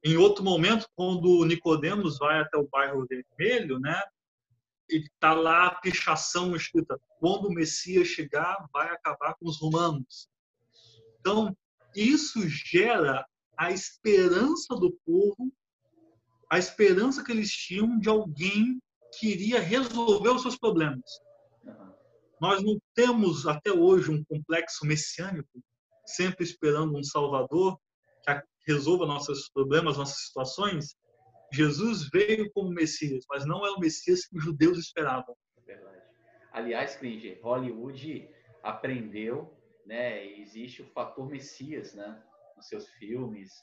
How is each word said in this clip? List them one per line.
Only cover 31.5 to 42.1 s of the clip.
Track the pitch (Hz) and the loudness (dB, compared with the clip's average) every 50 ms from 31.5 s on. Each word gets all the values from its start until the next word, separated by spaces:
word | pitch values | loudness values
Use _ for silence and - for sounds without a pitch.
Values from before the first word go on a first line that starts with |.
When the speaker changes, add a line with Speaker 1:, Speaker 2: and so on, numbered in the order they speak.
Speaker 1:
Jesus | 139 135 156 147 139 143 208 233 220 170 147 139 - | 0 2 2 2 2 0 -2 -2 -2 -4 -6 0 2
veio | 185 208 208 220 214 208 208 _ | 2 4 4 2 0 0 -4 _
como | 202 190 180 | -4 -4 -4
Messias, | 175 170 160 151 - - 156 143 135 127 - _ | -2 -2 -2 -2 -2 -6 -6 -6 -6 -6 -8 _
mas | 139 139 139 | -8 -6 -4
não | 151 175 190 202 | -4 -4 -2 -4
é | 202 | -4
o | 196 190 | -4 -2
Messias | 175 156 151 - - 175 180 180 - | -2 -2 -2 -2 0 2 2 2 0
que | _ - | _ -8
os | 165 151 | -6 -6
judeus | 170 160 135 156 170 180 | -6 2 4 4 4 4
esperavam. | 170 165 - _ 170 156 139 127 127 120 - 120 _ _ _ _ | 0 -6 -8 _ -4 -4 -2 -4 -4 -6 -10 -18 _ _ _ _
Speaker 2:
É | _ | _
verdade. | _ - 98 98 95 95 95 92 _ _ _ _ _ _ _ _ _ _ - | _ -20 -20 -20 -20 -20 -20 -20 _ _ _ _ _ _ _ _ _ _ -10
Aliás, | 117 117 120 113 117 139 143 - | -8 -6 -4 -4 -4 -4 -6 -8
Klinger, | - 139 120 110 107 - 101 92 - 113 | -10 -10 -10 -10 -10 -14 -16 -16 -12 -6
Hollywood | 117 123 131 131 123 110 110 120 139 135 131 131 160 139 101 - - _ _ _ _ _ _ - | -4 -4 -4 -4 -6 -8 -10 -12 -12 -14 -14 -14 -12 -12 -14 -14 -18 _ _ _ _ _ _ -10
aprendeu, | 107 110 - - 135 131 123 110 104 95 107 110 113 127 147 160 - _ _ _ _ _ _ _ | -10 -10 -8 -8 -8 -6 -8 -8 -10 -10 -8 -8 -6 -8 -8 -10 -14 _ _ _ _ _ _ _
né, | 101 110 120 123 120 110 101 98 101 101 104 | -12 -8 -6 -6 -6 -6 -8 -14 -16 -18 -20
existe | 104 98 104 113 120 127 - - - | -20 -20 -16 -16 -16 -16 -16 -20 -20
o | - | -14
fator | _ 131 123 - - 139 131 | _ -10 -10 -10 -10 -14 -12
Messias, | 139 147 127 - - - - 131 151 151 120 101 - - | -12 -12 -14 -16 -18 -18 -18 -14 -12 -12 -12 -14 -14 -16
né, | 101 101 107 | -16 -16 -16